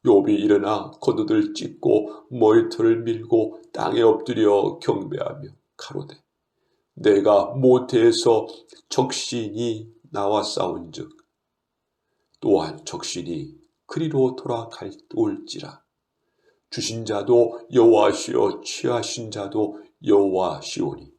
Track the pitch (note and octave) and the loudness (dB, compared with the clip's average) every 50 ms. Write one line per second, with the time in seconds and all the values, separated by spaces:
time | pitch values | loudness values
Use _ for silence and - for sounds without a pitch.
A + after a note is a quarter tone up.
0 | - A2 G2+ G2 F#2+ G#2+ G#2 G2 G2+ G#2 G2+ G2 G2 G2+ G#2+ G2 F2+ - - _ | 4 6 4 4 4 4 0 0 2 2 2 2 2 0 -4 -4 -6 -12 -16 _
1 | - - G#2+ G#2+ G#2+ G#2 A2 G#2+ G#2 G#2 - - - - - - - - - G#2+ | -2 -2 0 0 -2 0 2 0 0 0 -4 -10 -10 -12 -12 -4 0 2 2 2
2 | G#2+ - - - - _ B2+ B2 A2 G#2+ A2 A#2 A2+ - - - A2+ A2+ A#2 A2+ | 0 -4 -14 -16 -18 _ -2 2 4 6 6 6 4 2 -4 0 0 2 2 0
3 | A#2 A#2 A2+ A2+ - - A#2 A2+ G#2+ - - - - _ - - - F2+ A2 A#2 | -2 -6 -6 -6 -2 0 0 0 0 0 -6 -14 -20 _ -8 -6 -4 -2 0 4
4 | A2+ A2+ A2 - - - A#2+ A2 A2 G#2 G2+ G2+ - - - - - - G#2 G2 | 4 4 4 4 -2 -6 -2 2 2 4 4 4 2 0 -4 -4 -4 -4 -2 -2
5 | F#2+ - - - - - - C#2+ C#2+ - _ _ _ _ _ - - - - - | -4 -8 -8 -8 -8 -8 -8 -12 -16 -18 _ _ _ _ _ -20 -18 -12 -12 -12
6 | - - - _ _ _ _ _ _ _ _ _ _ _ _ _ _ _ _ - | -12 -12 -20 _ _ _ _ _ _ _ _ _ _ _ _ _ _ _ _ 0
7 | - G#2+ G2+ G2+ G2 G#2+ G#2 G2 G2 G2+ B2+ C3+ B2+ B2+ B2+ B2 B2+ - - A2+ | 2 4 4 4 4 4 4 4 2 0 -4 2 4 4 4 4 2 0 2 4
8 | A2+ A#2 A2+ - - A#2+ A2+ G#2+ - - - - _ _ - _ _ _ - - | 4 4 4 4 2 2 2 2 0 -6 -14 -20 _ _ -20 _ _ _ -2 -2
9 | C3+ C3 - - - - B2+ A#2+ A2 G#2 G2+ A2 A#2+ A#2 A2 A2 A2 A2 _ _ | -2 -2 -4 -8 -8 -6 -6 -6 -6 -6 -6 -6 -4 -4 -6 -8 -10 -18 _ _
10 | _ _ - G#2 G2+ G2+ G#2+ G#2 F#2+ - - F#2+ F#2+ F2+ - - - - - - | _ _ -8 -4 -2 0 0 0 -2 -4 -4 -4 -4 -4 -6 -8 -12 -14 -14 -16
11 | - - _ _ _ _ _ _ _ _ _ _ _ _ _ _ _ _ _ _ | -16 -16 _ _ _ _ _ _ _ _ _ _ _ _ _ _ _ _ _ _
12 | _ _ _ _ _ _ _ _ - A2+ G2+ F2 D#2+ D#2 D#2 D#2 - - - E2 | _ _ _ _ _ _ _ _ 0 0 0 0 0 -4 -10 -14 -14 -14 -12 -12
13 | - - - F2+ D#2 E2 E2+ D2+ C#2+ - - _ _ _ _ _ _ - - D#3+ | -10 -10 -10 -10 -10 -10 -10 -10 -10 -14 -18 _ _ _ _ _ _ -10 -6 -6
14 | E3 D#3 C#3+ C3+ C3 B2+ C3 - - - A#2+ A#2+ - - - - F2+ - - - | -4 -2 0 0 0 0 -2 -6 -8 -8 -8 -8 -8 -12 -16 -14 -14 -16 -16 -18
15 | _ _ - A2 A2 G#2 - - - - - - - - - _ _ _ _ _ | _ _ -2 -2 -2 -2 -2 -6 -12 -14 -14 -14 -14 -16 -20 _ _ _ _ _
16 | _ _ _ _ _ _ _ _ _ _ _ _ _ _ - B2 - - A2+ A2+ | _ _ _ _ _ _ _ _ _ _ _ _ _ _ -10 -10 -8 -8 -8 -8
17 | A2+ A2 G#2+ G2+ G2+ - A#2+ A#2+ A#2+ A2+ - - - - - B2+ A#2 A#2 A2 G#2 | -6 -4 -4 -4 2 4 6 6 6 4 -2 -12 -14 0 4 6 8 8 8 6
18 | G2+ G2+ G2 - - - - B2 G#2 G2 - - - - - - - B2+ B2 A2+ | 6 4 2 -2 -6 -4 0 0 0 0 -2 -6 -10 -12 -10 -4 -4 -2 -2 -2
19 | G#2 - - B2+ A#2 G#2+ G#2 G#2+ G2 G2 G2 G#2+ G#2+ G#2 - - - _ _ _ | -4 -6 -8 -10 -10 -10 -10 -10 -10 -6 -4 -4 -4 -4 -6 -14 -20 _ _ _
20 | - G2+ G2+ G2+ G2+ G2 F#2 F#2 F#2 F2 D2 C#2+ - - - - F2 D2 B1+ - | 0 4 4 4 4 2 0 -2 -2 -2 -4 -8 -12 -12 -8 -6 -6 -6 -8 -10
21 | - - _ | -16 -20 _